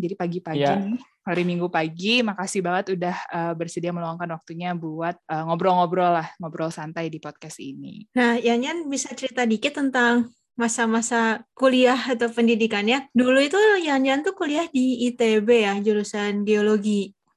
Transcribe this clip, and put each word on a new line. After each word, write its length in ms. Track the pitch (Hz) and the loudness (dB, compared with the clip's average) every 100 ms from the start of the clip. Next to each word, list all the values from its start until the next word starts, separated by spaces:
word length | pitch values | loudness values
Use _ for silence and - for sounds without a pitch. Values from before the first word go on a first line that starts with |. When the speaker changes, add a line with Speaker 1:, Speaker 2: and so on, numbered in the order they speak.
Speaker 1:
Jadi 140 | 175 196 | -4 -4
pagi-pagi 400 | 175 165 165 147 | -4 -4 -4 0
Speaker 2:
Iya. 160 | 143 | 2
Speaker 1:
nih, 240 | 196 196 247 - _ | 0 -2 -6 -8 _
hari 240 | - 175 180 | -4 -2 -2
Minggu 240 | 175 175 | -2 -2
pagi, 560 | 165 160 165 202 247 220 | -2 -2 -4 0 0 0
makasih 400 | 196 190 202 180 | -4 -4 -4 -2
banget 320 | 185 196 185 | -2 -2 -4
udah, 160 | 180 185 - | -4 -6 -8
eh, 240 | 175 170 | -6 -4
bersedia 400 | 165 170 175 170 | -4 -6 -4 -4
meluangkan 320 | 170 165 170 175 160 | -4 -6 -8 -8 -10
waktunya 320 | - 165 180 | -12 -8 -6
buat, 480 | 175 160 160 165 175 - | -6 -6 -4 -6 -6 -6
eh, 140 | 156 165 | -6 -2
ngobrol-ngobrol 720 | 165 190 180 170 180 180 170 | 0 4 4 2 2 2 2
lah, 80 | 160 - | -2 -10
ngobrol 320 | 165 165 160 | -12 -6 -6
santai 400 | 165 156 165 165 | -6 -10 -8 -8
di 80 | 156 | -8
podcast 400 | 151 - 156 - | -12 -14 -16 -14
ini. 480 | 139 139 139 - 214 247 | -14 -14 -14 -16 -6 0
Speaker 3:
Nah, 240 | 240 233 | 2 2
Yan 240 | 233 240 277 | 2 0 0
Yan 120 | 339 294 | -4 -4
bisa 240 | 269 - | -6 -6
cerita 320 | 247 262 247 240 | -8 -6 -2 0
dikit 320 | 220 285 285 | 0 0 -2
tentang 560 | 269 254 240 240 233 - _ - | 0 2 2 2 0 -8 _ -4
masa-masa 880 | 233 226 226 226 226 233 226 220 - | -2 0 0 0 0 0 0 -2 -8
kuliah 440 | - 262 254 247 262 240 | 0 4 6 6 4 0
atau 160 | 233 233 | -2 -2
pendidikannya. 800 | 233 233 226 220 208 208 269 269 | 2 2 4 2 0 0 0 0
Dulu 240 | 240 254 269 | 2 4 4
itu 200 | 285 392 427 392 311 | 4 4 6 4 2
Yan 160 | 269 | 2
Yan 240 | 269 269 349 | 2 2 -2
tuh 80 | |
kuliah 320 | 381 311 302 330 | -2 -2 -2 0
di 400 | 262 254 247 247 | 0 0 2 -2
I 80 | |
T 320 | 247 226 220 208 | 2 2 4 4
B 160 | 240 | 4
ya, 160 | 202 202 | 4 0
jurusan 640 | 208 208 202 214 208 202 | 0 0 -2 -4 -2 -2
geologi. 720 | 208 208 208 214 214 202 196 - _ | 2 2 4 2 2 0 -2 -10 _